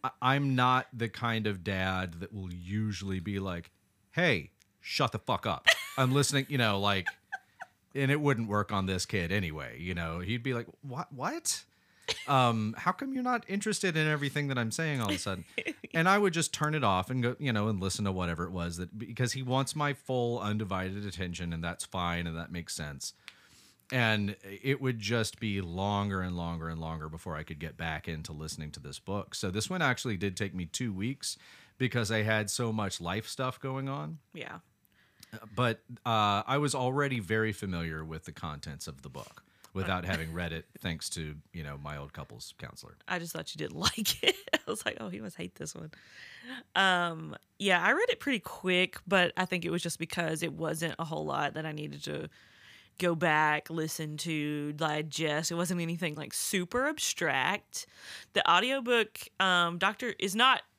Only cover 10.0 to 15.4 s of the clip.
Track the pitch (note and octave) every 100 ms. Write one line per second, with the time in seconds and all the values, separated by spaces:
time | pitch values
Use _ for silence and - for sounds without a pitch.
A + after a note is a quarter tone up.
10 | E2 E2+ F#2 A#2+ B2+ A#2+ A#2 - C#3 B2+
11 | - C3 C#3+ E4 - - - _ _ _
12 | - - - C#3 B2 A2+ G#2+ A2+ F3 -
13 | C4+ C4+ B3+ A#3+ - G3+ G#3+ G3 F#3+ D#3+
14 | D#3 D3+ C#3+ D3 C#3+ B2+ A2+ - D#3+ C#3
15 | G#2+ G2 G#2 F#2